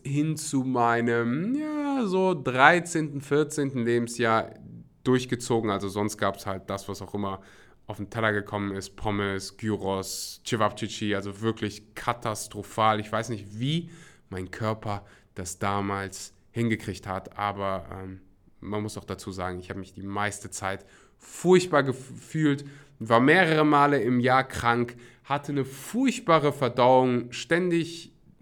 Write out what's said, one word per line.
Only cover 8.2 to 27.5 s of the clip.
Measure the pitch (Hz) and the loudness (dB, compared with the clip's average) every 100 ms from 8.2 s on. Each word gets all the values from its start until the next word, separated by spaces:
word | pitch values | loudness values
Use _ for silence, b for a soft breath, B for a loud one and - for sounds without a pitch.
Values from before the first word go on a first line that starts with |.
| 110 | 0
gekommen | 104 101 104 101 98 | 0 -2 -4 -4 -6
ist. | 95 - | -10 -8
Pommes, | 110 101 101 98 - - | -4 -2 -2 -4 -8 -8
Gyros, | 107 101 95 95 92 - - - - | -4 -2 -2 -4 -6 -10 -10 -12 -4
Cevapcici, | 117 104 - 107 - 107 101 | 0 0 0 -8 -6 -4 -4
also | 101 98 | -4 -4
wirklich | 113 107 104 - - - | -4 -2 -4 -8 -16 -10
katastrophal. | - 117 117 107 - 104 98 - 110 107 | -6 -4 -4 -6 -8 -12 -6 2 4 4
Ich | 104 | 0
weiß | 110 120 | -4 -4
nicht, | 107 98 107 | -8 -10 -6
wie | 131 160 170 B B B - | -2 -2 -4 B B B -14
mein | 92 92 | -12 -10
Körper | - 110 110 110 101 - b b | -6 -4 -4 -6 -8 -10 b b
das | - 87 - | -12 -10 -4
damals | 101 101 98 98 98 - - _ _ | -2 0 0 -2 -6 -10 -16 _ _
hingekriegt | 117 117 110 - 90 101 | -2 0 0 -4 -8 -6
hat, | 95 - - | -6 -8 -6
aber, | 101 98 98 95 87 | -4 -2 -4 -4 -6
ähm, | 92 95 95 - _ _ - | -12 -12 -14 -20 _ _ -16
man | 92 104 | -6 -4
muss | 107 101 | -4 -8
auch | - | -10
dazu | 92 - | -10 -8
sagen, | 92 92 90 | -6 -6 -6
ich | 90 | -10
habe | 95 | -12
mich | 92 | -12
die | - | -12
meiste | 98 101 101 - 101 | -8 -4 -4 -4 -12
Zeit | - 95 98 - b b b | -8 -6 -6 -10 b b b
furchtbar | - - 170 185 180 147 | -20 -2 6 6 6 2
gefühlt, | 135 123 - - - 160 151 143 - B B B | 2 -2 -8 -18 -8 0 2 0 -4 B B B
war | 113 117 | 4 6
mehrere | 131 175 170 156 | 8 6 6 6
Male | 151 147 143 143 | 6 6 6 4
im | 113 123 | 2 2
Jahr | 123 127 | 4 4
krank, | 127 - 117 117 120 - B B | 2 0 2 2 0 -6 B B
hatte | - 143 147 | -4 -4 -2
eine | 139 | -2
furchtbare | 135 - - 233 269 - - 160 143 | -4 -6 -6 0 0 2 4 4 4
Verdauung, | - 123 123 123 131 127 123 123 | 2 0 4 6 8 6 2 -2
ständig, | - - | -6 0